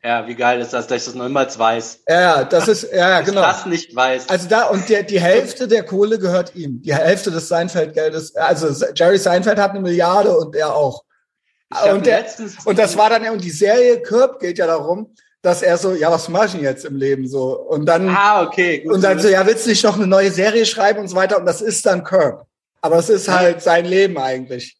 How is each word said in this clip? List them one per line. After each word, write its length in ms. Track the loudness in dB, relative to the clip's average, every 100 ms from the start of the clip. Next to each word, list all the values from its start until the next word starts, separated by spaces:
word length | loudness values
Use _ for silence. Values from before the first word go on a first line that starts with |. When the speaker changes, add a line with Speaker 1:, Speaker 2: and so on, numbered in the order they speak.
Speaker 1:
Ja, 240 | -4 -4 -6
wie 80 | -4
geil 260 | -2 0
ist 120 | -4
das, 120 | -8 -4
dass 140 | -6
ich 60 | -6
das 100 | -10
noch 100 | -6
niemals 320 | -2 -2 0
weiß. 460 | -2 -2 -6 -14 -2
Speaker 2:
Ja, 140 | 2
ja, 220 | 4 2
das 240 | 2 0 2
ist, 160 | 0
ja, 260 | 0 0 4
ja, 100 | 2
Speaker 1:
Dass 80 | 2
Speaker 2:
genau. 120 | 2
Speaker 1:
ich 60 | 2
das 180 | 0 -4
nicht 300 | -6 -6 -2
weiß. 340 | 0 0 -2
Speaker 2:
Also 180 | -4 0
da, 200 | 0 2
und 200 | -2 0
der, 120 | 0
die 180 | 0 0
Hälfte 480 | 4 4 2 -6 0
der 140 | 0
Kohle 360 | 0 -2 0 0
gehört 360 | 0 -2 -4 -8
ihm. 280 | -10 -10
Die 100 | -4
Hälfte 380 | 0 2 0 -2
des 160 | -6 -4
Seinfeld-Geldes, 880 | -4 -2 -4 -4 -2 -2 -4 -10 -4
also 360 | 0 0 0
Se-, 220 | -2 -4 2
Jerry 220 | 2 4
Seinfeld 400 | 2 0 0 0
hat 140 | 0
eine 80 | -2
Milliarde 580 | -4 0 2 2 2 2
und 180 | 0 -4
er 200 | -2 0
auch. 280 | -2 -4 _ _ _ _ _ _ _
Speaker 1:
Ich 60 | 0
hab 140 | 2
Speaker 2:
Und 120 | 2 2
der, 140 | 0
Speaker 1:
letztens 360 | -2 -12 -14 -8
Speaker 2:
und 140 | -2 2
das 180 | 2 4
war 140 | 2
dann, 180 | 2 -2
und 140 | -6
die 60 | -8
Serie 540 | -2 2 4 4 2
Curb 360 | 0 2 2 0
geht 200 | -8 -4
ja 80 | -2
darum, 480 | -2 -2 -6 -8 _ _ _
dass 200 | -2 0
er 160 | 0 0
so, 160 | 0
„Ja, 180 | 0 0
was 160 | 0 -2
mach 160 | 0 0
ich 40 |
denn 120 | 0
jetzt 200 | -4 -4
im 140 | -8 -4
Leben 280 | -2 -2 -4
so?“ 320 | -4 -4 -6
Und 280 | -4 -4 2
dann, 240 | 2 2
Speaker 1:
Ah, 340 | 2 4 2
okay, 360 | 0 0 0 -2
gut 120 | 0 2
Speaker 2:
und 60 |
dann 160 | 2 4
Speaker 1:
zu 40 |
Speaker 2:
so, 40 | 4
Speaker 1:
wissen. 100 | 4
Speaker 2:
„Ja, 80 | 4
willst 180 | 0 0
du 40 |
nicht 140 | 0 0
noch 100 | 0
eine 100 | 2
neue 260 | 4 2
Serie 340 | 0 0 2 0
schreiben?“ 340 | 0 0 0
und 80 | -4
so 80 | -2
weiter. 220 | 0 0
Und 80 | 0
das 160 | -2
ist 240 | -4 -2 0
dann 180 | -2
Curb. 420 | 0 0 0 -2 _ _ _ _
Aber 160 | 0 0
es 100 | 2
ist 200 | 0 2
Speaker 1:
Ja. 120 | 2
Speaker 2:
halt 220 | 2 2
sein 240 | 0 0 2
Leben 320 | 2 2 0
eigentlich. 600 | -4 -6 -8 -12 -14 _